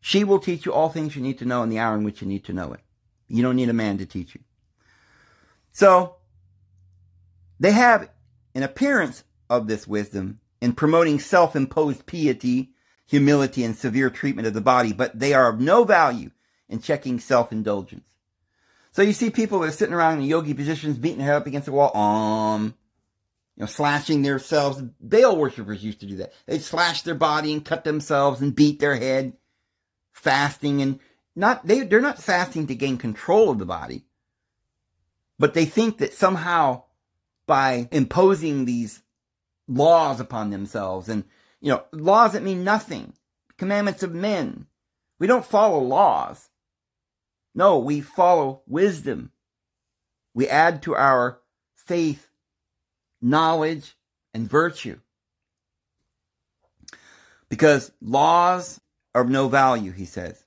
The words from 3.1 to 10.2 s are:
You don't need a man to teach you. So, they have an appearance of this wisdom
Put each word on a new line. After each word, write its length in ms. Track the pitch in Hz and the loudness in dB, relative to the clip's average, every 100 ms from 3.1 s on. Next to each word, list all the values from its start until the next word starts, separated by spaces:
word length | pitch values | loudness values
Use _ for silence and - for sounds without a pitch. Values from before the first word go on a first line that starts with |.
| _ _ | _ _
You 160 | 110 | -2
don't 140 | 123 127 | 0 0
need 100 | 123 | 0
a 60 | |
man 240 | 117 110 98 | 0 -2 -4
to 80 | 98 | -8
teach 280 | 95 87 | -10 -12
you. 60 | - _ _ _ _ _ _ _ _ _ _ _ _ _ | -16 _ _ _ _ _ _ _ _ _ _ _ _ _
So, 420 | - 196 180 180 - _ _ _ _ _ _ _ _ _ _ _ _ _ _ | 4 6 6 2 -10 _ _ _ _ _ _ _ _ _ _ _ _ _ _
they 140 | 170 | 2
have 360 | 208 247 220 - _ _ _ _ 131 | 6 6 4 0 _ _ _ _ -8
an 80 | |
appearance 640 | 135 - 277 269 151 - _ _ _ | -8 -2 0 0 -2 -6 _ _ _
of 180 | 123 107 | -2 -2
this 180 | 107 - | -6 -4
wisdom 540 | 104 101 101 | -6 -4 -8